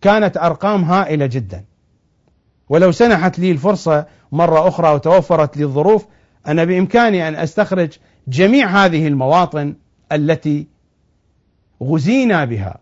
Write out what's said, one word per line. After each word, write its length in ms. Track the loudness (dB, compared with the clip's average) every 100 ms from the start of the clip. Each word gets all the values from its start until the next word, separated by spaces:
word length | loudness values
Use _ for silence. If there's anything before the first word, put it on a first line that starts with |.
كانت 360 | 2 2 0 0
أرقام 460 | -2 -2 -2 -2
هائلة 420 | 0 0 0 -2 -2
جدًا، 380 | -4 -8 -14 -18 _ _ _ _ _ _ _ _ _ _
ولو 220 | 2 2
سنحت 480 | 4 2 2 0 -2
لي 120 | -2
الفرصة 540 | 0 0 -2 0 -2 -2 _ _
مرة 360 | -2 2 2 2
أخرى 260 | 0 0
وتوفرت 640 | 0 2 2 2 0 0 -2
لي 60 |
الظروف، 420 | -4 -2 2 0 -2 _ _ _ -4
أنا 160 | -2
بإمكاني 640 | 0 0 0 2 2 0 -4
أن 80 | -6
أستخرج 540 | -6 -2 -2 -2 -4 -6 _ _ -8
جميع 400 | 0 2 4 2
هذه 400 | 2 2 2 -2
المواطن 680 | -2 0 2 0 -4 -8 -10 _ _ _
التي 560 | -4 -2 -2 -2 -6 -6 _ _ _ _ _ _ _ _ _ _ _
غزينا 640 | -4 -2 0 0 2 0 -2
بها 320 | -4 -8 -12